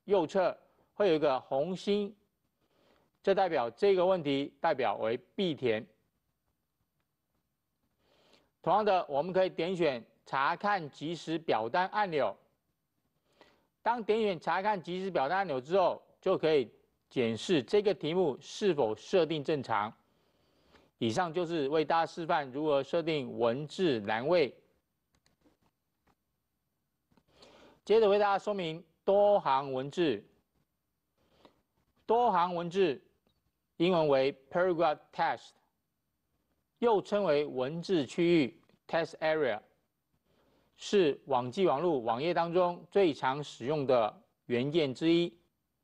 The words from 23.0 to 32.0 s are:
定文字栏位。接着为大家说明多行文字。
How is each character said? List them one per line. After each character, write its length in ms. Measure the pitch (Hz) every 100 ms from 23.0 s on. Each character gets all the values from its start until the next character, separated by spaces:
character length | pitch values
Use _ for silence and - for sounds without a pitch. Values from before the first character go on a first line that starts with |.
定 380 | 160 151 120 110
文 260 | 117 127 151
字 360 | - 180 117
栏 260 | 101 110 139
位。 260 | 180 123 - _ _ _ _ _ _ _ _ _ _ _ _ _ _ _ _ _ _ _ _ _ _ _ _ _ _ _ _ - - - _ -
接 160 | 220
着 80 | 208
为 100 | 208
大 60 | 208
家 120 | 196
说 160 | -
明 300 | 202 165 160 - _ -
多 340 | 202 208 202
行 320 | 151 135 143
文 180 | 131 139
字。 320 | 185 165 104 - _ _ _ _ _ _ _ _ _ _ _ _ _ _ _ _ _